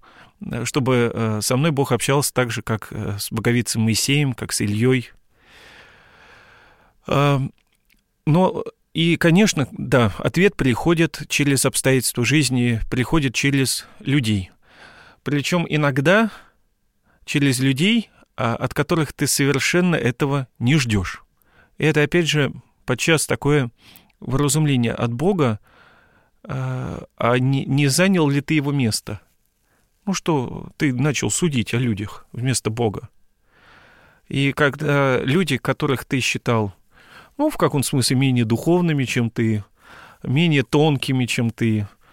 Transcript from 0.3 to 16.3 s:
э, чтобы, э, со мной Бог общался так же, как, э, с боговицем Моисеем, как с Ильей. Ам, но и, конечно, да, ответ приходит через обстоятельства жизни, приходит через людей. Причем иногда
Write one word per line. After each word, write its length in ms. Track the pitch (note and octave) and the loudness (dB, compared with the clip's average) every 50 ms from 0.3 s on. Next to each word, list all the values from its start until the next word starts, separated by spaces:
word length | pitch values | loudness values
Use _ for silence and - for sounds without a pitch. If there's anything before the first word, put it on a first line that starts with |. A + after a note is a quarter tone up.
| _ - | _ -16
э, 240 | G3+ - - A#2+ A#2 | -12 -10 -8 -8 -8
чтобы, 460 | A#2 - D3+ B2 B2 B2+ A#2+ A#2+ A#2 - | -4 -2 -2 0 2 2 2 2 0 0
э, 280 | A2 A2+ A2 G#2+ G#2+ G#2 | -2 -2 -2 -2 -2 -2
со 160 | - B2+ B2 | -2 0 0
мной 120 | D3 E3+ | 0 0
Бог 220 | D3+ C3 C#3 - B2 | 0 0 0 0 0
общался 400 | A2+ - - C3+ D3 C#3 - - | -2 0 0 0 0 0 -2 -2
так 180 | - B2+ A#2 | -2 -2 -2
же, 120 | A#2 B2 - | -4 -8 -4
как, 260 | - A#2 G#2+ - - | -4 -4 -4 -6 -8
э, 280 | - - G#2+ - G2+ G2+ | -10 -8 -6 -6 -6 -6
с 120 | - - | -8 -6
боговицем 520 | - A2+ G2+ A#2+ A#2+ B2 A2 - - A#2 A2 | -6 -2 0 0 0 0 0 -2 -2 0 0
Моисеем, 500 | A2+ A2 G2+ - - C#3 D3 D3 C3+ A#2+ | 0 0 0 0 0 0 2 0 0 -2
как 220 | - - - - | -6 -8 -6 -4
с 80 | - - | -4 -2
Ильей. 480 | G#2 G#2 G#2+ A#2 B2+ C3 B2+ A#2 - - - _ _ _ _ _ _ - - - - - - - - - - _ _ _ - - - - - - - - - - - _ _ _ _ _ _ - | -2 0 2 2 2 2 2 -2 -6 -16 -20 _ _ _ _ _ _ -20 -20 -20 -20 -20 -20 -20 -20 -20 -20 _ _ _ -20 -20 -20 -20 -20 -20 -20 -20 -20 -20 -20 _ _ _ _ _ _ -8
Ам, 460 | - - C#3 C#3+ C#3+ C#3+ C3+ C3 - - _ _ _ _ _ _ _ _ _ _ _ _ _ - | -2 0 0 2 2 2 0 -2 -4 -8 _ _ _ _ _ _ _ _ _ _ _ _ _ -2
но 400 | - D3 F3 F#3 F#3 - - - - - _ _ _ - | 2 2 4 4 2 0 -4 -8 -10 -12 _ _ _ -4
и, 240 | - E3 E3+ E3 - | 0 2 2 2 4
конечно, 500 | - E3+ D#3+ F#3 A3 G3+ - D#3+ C3+ - - | 4 4 6 6 6 4 2 0 -4 -4 -6
да, 420 | - - C3 A#2 B2+ A#2+ G#2 - | -10 -4 0 2 4 4 2 0
ответ 400 | - - - - E3 F#3 G3+ - | -2 -4 -2 0 2 2 2 2
приходит 680 | - - C3 A#2+ - - E3 F3 D#3+ E3 D3+ - - D3+ - | 0 0 0 0 0 2 0 2 2 2 -2 -2 -8 -10 -4
через 380 | - - D3 C#3+ C#3 B2+ - | -2 0 2 2 2 2 0
обстоятельства 580 | C3+ - - - C3+ C3 C3 A#2 - - - A#2+ | 0 -2 0 0 2 2 2 0 -2 -2 -2 0
жизни, 560 | A2 C3+ D#3 C#3+ B2 C3 B2+ A#2+ A#2+ A#2 A2 - - | 2 2 2 2 2 2 0 2 2 0 -2 -2 -4
приходит 440 | - B2 A#2+ - - E3 C#3 C3 A#2 | -2 -2 -2 0 0 0 0 0 -2
через 520 | - - C#3+ C#3 C#3 C3+ B2 - - - - - - | 0 0 0 2 0 0 0 -2 -6 -8 -12 -20 -12
людей. 500 | - C3 C3+ D3+ B2 A2 G#2+ G2+ F2+ - - _ _ _ - - - - - - - - - _ - | -4 -2 0 0 0 0 -2 -2 -2 -6 -14 _ _ _ -20 -20 -20 -20 -20 -20 -20 -20 -20 _ -8
Причем 420 | - C#3+ C#3+ C3 - F3+ F3 E3 - | -4 -4 -2 -2 0 -2 -2 -2 0
иногда 600 | - D3+ D3+ C#3+ C3 C#3+ C3+ D#3 F#3 G#3+ A3+ G#3 | -2 0 0 0 0 2 2 4 4 4 2 0